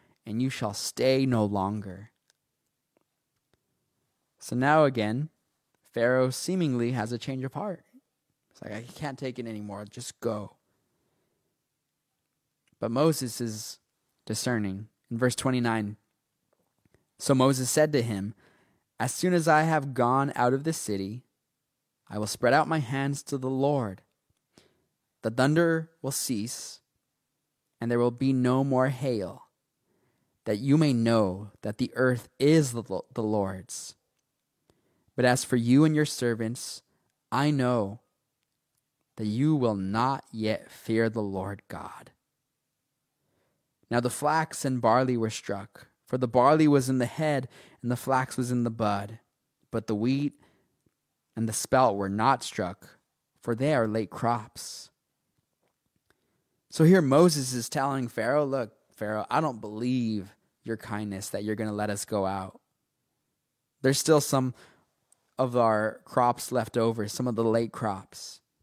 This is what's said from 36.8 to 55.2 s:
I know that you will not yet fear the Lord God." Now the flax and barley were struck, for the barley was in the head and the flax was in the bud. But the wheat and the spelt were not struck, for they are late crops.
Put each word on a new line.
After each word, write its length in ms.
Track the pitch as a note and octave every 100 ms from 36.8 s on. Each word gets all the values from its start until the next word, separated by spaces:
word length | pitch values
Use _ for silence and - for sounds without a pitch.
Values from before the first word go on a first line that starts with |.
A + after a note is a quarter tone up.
| - _ _ _ _
I 200 | B2 D3
know 500 | C#3+ B2 B2 G2 A2 _ _ _ _ _ _ _ _ _ _ _ -
that 100 | G#2+
you 280 | A2 D3+
will 200 | D3+ A#2+ G2+
not 480 | F#2+ G#2+ B2+ C3+ -
yet 380 | A2+ G#2+ A2 -
fear 380 | - - A2 A2+
the 140 | A2
Lord 400 | G2+ F#2+ F#2+ G2 -
God." 440 | - E2+ - - _ _ _ _ _ _ _ _ _ _ _ _ _ _ _ _ _ _
Now 100 | A#2+
the 80 | A#2+
flax 560 | - D3 D#3+ D#3+ -
and 160 | C#3 B2+
barley 380 | A#2 A#2+ C3 A#2+
were 100 | A2
struck, 600 | - - G2+ G2+ - - _ _
for 100 | C3
the 120 | B2
barley 380 | B2 B2+ D#3 D3+
was 220 | C#3+ B2+
in 80 | C3
the 100 | B2
head 420 | - D#3 C#3+ B2+ - - _
and 80 | A#2+
the 60 | B2
flax 420 | - C3 C3 -
was 120 | B2
in 140 | B2
the 60 | A#2
bud. 500 | A2+ G#2 G2+ G#2 A2+ _ _ _ _ _
But 160 | A2+ G#2+
the 80 |
wheat 480 | G#2+ A#2 C3+ C#3+ - _ _ _ _ _ _ _ _ _ -
and 100 | A2+
the 60 |
spelt 440 | A2 - C3 B2+ G2+
were 120 | G2
not 340 | G#2 A#2 B2+
struck, 560 | - - F2+ F#2+ - _ _ _ _ _
for 160 | -
they 200 | A#2 C#3
are 120 | C#3+ A2+
late 220 | A2 G#2
crops. 800 | - A#2 A#2 G#2 - - - - _ _ _